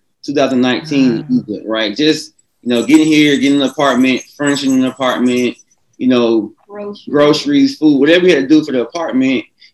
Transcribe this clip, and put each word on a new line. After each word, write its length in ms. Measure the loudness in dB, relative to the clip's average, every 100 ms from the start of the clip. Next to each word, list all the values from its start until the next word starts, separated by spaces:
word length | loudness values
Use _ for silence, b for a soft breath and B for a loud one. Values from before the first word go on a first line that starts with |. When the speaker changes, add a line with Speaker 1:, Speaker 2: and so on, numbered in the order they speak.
| _ _
Speaker 1:
two 120 | -6
thousand 280 | -2 0 0
nineteen 560 | 0 -2 -2 0 0 0
in 60 |
Speaker 2:
Mm. 260 | -2 -4 -4
Speaker 1:
Egypt, 180 | -10 -6
right? 280 | -4 -4 -2
Just, 380 | 0 0 -6 _ _ _
you 80 | -4
know, 160 | -2 4
getting 220 | 4 4
here, 300 | 2 2 2
getting 220 | 2 0
an 60 | -2
apartment, 520 | 0 0 2 0 0 -6 -6
furnishing 360 | -4 -2 0
an 120 | 0 -2
apartment, 720 | -2 -4 -2 -2 0 -4 -6 _ _ _ -6
you 100 | 0
know, 460 | 2 2 0 -4 -10 -20
Speaker 3:
Groceries. 400 | -14 -14 -14 -6
Speaker 1:
groceries, 680 | 0 2 2 0 0 0 2
food, 220 | 2 2
whatever 260 | 4 4 4
we 60 |
had 100 | 2
to 60 | 2
do 160 | 2
for 80 | 2
the 100 | -4
apartment, 640 | -4 -6 -4 -2 0 -2 -6 _ b